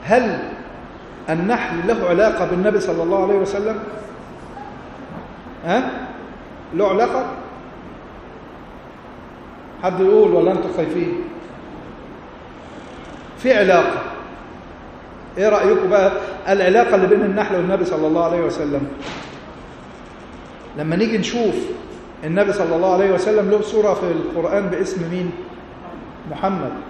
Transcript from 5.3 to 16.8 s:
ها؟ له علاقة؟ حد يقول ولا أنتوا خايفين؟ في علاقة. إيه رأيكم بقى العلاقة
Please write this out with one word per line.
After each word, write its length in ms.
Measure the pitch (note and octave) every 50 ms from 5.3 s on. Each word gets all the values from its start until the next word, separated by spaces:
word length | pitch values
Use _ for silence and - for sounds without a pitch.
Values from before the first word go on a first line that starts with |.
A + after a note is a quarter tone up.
| - - - - - - -
ها؟ 240 | E3 F#3 A#3 C4 - - - - - - - - - - - - - - - - - -
له 160 | E3 G3+ G3
علاقة؟ 360 | F#3+ G3 A#3 B3 - C4+ B3+ - - - - - - - - - - - - - - - - - - - - - - - - - - - - - - - - - - - - - - - - - - - - - - - - - - - -
حد 160 | F#3 F3+ -
يقول 320 | F#3+ F#3+ G#3 G#3+ G#3+ F3
ولا 200 | - E3+ E3 F3+
أنتوا 180 | F#3+ - E3+ E3+ - -
خايفين؟ 360 | D#3+ D3 - F3+ E3+ - - - - - - - - - - - - - - - - - - - - - - - - - - - - - - - - - - - - - - - - - - - - - - -
في 160 | - B3+ B3+
علاقة. 480 | G#3+ G3+ F#3 F#3 E3+ D#3+ - - - - - - - - - - - - - - - - - - - - - - - - - - - - - - -
إيه 120 | F#3+ G#3+
رأيكم 400 | G#3 G#3 - G3 G#3+ F#3 - F3+
بقى 220 | G3+ G3+ F#3 F#3+ F#3 - - - - - - -
العلاقة 460 | G3 G3+ F3+ F3+ F#3+ A3+